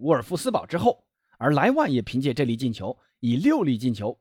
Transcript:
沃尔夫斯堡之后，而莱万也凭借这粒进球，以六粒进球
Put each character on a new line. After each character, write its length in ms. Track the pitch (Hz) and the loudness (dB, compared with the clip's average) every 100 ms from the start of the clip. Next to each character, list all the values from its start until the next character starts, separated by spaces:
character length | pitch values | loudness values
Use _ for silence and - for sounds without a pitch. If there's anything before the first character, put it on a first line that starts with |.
沃 120 | 139 | 0
尔 80 | 139 | 0
夫 160 | 107 175 | 0 -4
斯 140 | 262 | -2
堡 160 | 220 - | -4 -4
之 100 | 170 | 0
后， 280 | 226 - _ _ _ _ | 0 0 _ _ _ _
而 140 | 127 | 2
莱 180 | 143 196 | 4 4
万 220 | 285 254 | 2 2
也 100 | 127 | 0
凭 180 | 104 127 | -2 -2
借 140 | 139 | -2
这 100 | 123 | 0
粒 120 | 131 117 | -2 -2
进 160 | 127 | -4
球， 260 | 110 95 - _ _ | -4 -8 -10 _ _
以 160 | 120 123 | -2 2
六 260 | 233 311 | 2 2
粒 160 | 160 113 | 0 0
进 160 | 123 | -2
球 240 | 101 104 - | -4 -6 -8